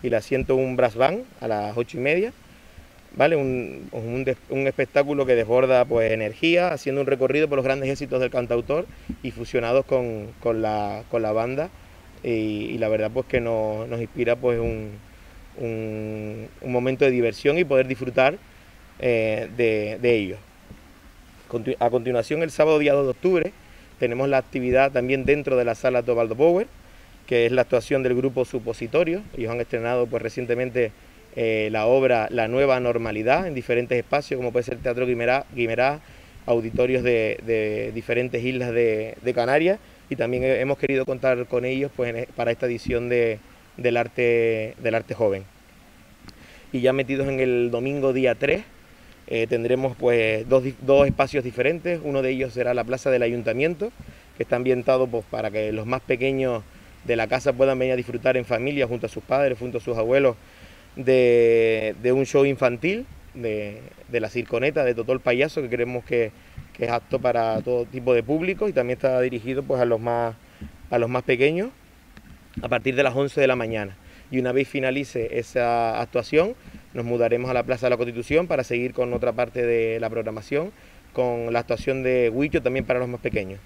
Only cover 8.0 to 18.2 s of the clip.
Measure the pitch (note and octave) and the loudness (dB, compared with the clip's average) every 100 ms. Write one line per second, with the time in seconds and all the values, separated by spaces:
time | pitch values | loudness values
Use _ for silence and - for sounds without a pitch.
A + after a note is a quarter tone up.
8 | C#3+ C3 B2+ C3 A#2+ A#2+ A2 D3 F#3+ - | -4 -2 0 -2 -2 -2 0 -4 -4 -12
9 | - - C3 A2+ A#2 C3+ A#2 B2+ C3 C3+ | -14 -10 -10 -10 -4 -2 2 2 2 -2
10 | A#2+ A2 G#2 A#2 A#2 A2 A2 G#2+ G#2 G#2 | -2 -6 -10 -6 -2 0 0 -2 -4 -6
11 | A2+ A#2 A2 A2 A#2 C3+ E3+ - - - | -4 -2 0 0 -2 -4 -6 -10 -20 -20
12 | - - B2 A#2 A2 G#2+ A2 A#2+ A2 A2 | -20 -10 -4 -2 -2 -4 -6 -4 -2 0
13 | G#2+ A#2+ B2+ B2 A#2 A2+ G#2+ G#2+ A#2 A#2 | 0 -4 -2 -2 0 -2 -2 -4 -6 -6
14 | A2+ - A#2 A#2+ B2+ A#2 A#2 A2 G#2+ G#2 | -8 -4 0 0 0 0 -2 -4 -8 -14
15 | - - - - - - A#2 A2+ A2 G#2+ | -20 -20 -20 -20 -20 -10 -8 -6 -6 -8
16 | G#2+ G#2+ G#2+ A2 A2 - C3 B2 B2+ C3 | -8 -8 -10 -12 -14 -14 -2 0 0 2
17 | C#3 B2+ A#2 G#2+ C#3+ D#3 E3+ C3+ C3 B2 | 2 4 0 2 0 2 2 2 2 -2
18 | B2+ A#2+ | -2 2